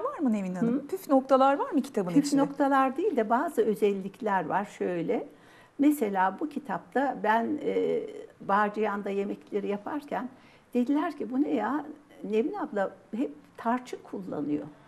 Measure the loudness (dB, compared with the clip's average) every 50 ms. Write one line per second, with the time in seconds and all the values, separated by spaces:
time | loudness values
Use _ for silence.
0 | 2 -2 -2 0 0 0 2 0 -2 -4 -2 0 0 0 0 0 -2 -4 -8 -8
1 | 0 2 4 4 6 4 4 6 6 4 4 2 0 0 0 -2 -2 0 -2 -2
2 | -2 2 2 2 4 4 2 2 2 2 0 0 2 4 4 4 4 2 0 0
3 | 0 0 2 0 2 2 2 2 2 0 0 2 2 2 2 2 2 2 2 0
4 | -4 -8 -10 -6 -2 0 0 0 0 0 0 -2 -2 -4 -6 -4 -2 -2 0 -2
5 | 0 0 -2 -2 -4 -6 -12 -20 -20 -20 -20 -20 -20 -14 _ 4 4 4 4 4
6 | 0 0 2 2 2 2 0 -2 -6 -6 -6 -8 -6 -6 -6 -6 -6 -2 0 0
7 | 0 0 0 0 2 2 2 2 2 0 -2 -2 -2 0 0 2 2 2 0 -2
8 | -2 -6 -10 -14 -14 -16 -18 -10 -2 0 2 2 2 2 0 -2 -2 -2 -2 -4
9 | -4 -4 -2 -2 -2 -4 -6 -8 -10 -6 -6 -4 -2 -2 -4 -4 -6 -8 -8 -8
10 | -6 -6 -6 -6 -6 -8 -10 -16 -20 -20 -20 -20 _ _ 0 0 2 2 2 0
11 | 0 -2 -4 -6 -8 -2 0 0 2 2 2 0 0 0 -2 -4 -6 -8 -14 -18
12 | -20 _ -16 -12 -6 0 2 2 2 0 -2 -4 -6 -4 -2 -2 -2 -2 -4 -10
13 | -14 _ -4 -4 -4 -4 -6 -12 -20 -20 -18 -4 -2 0 0 0 -2 -8 -12 -14
14 | -12 -12 -12 -10 -8 -8 -6 -4 -2 -2 -2 -4 -4 -10 -16 -20 -20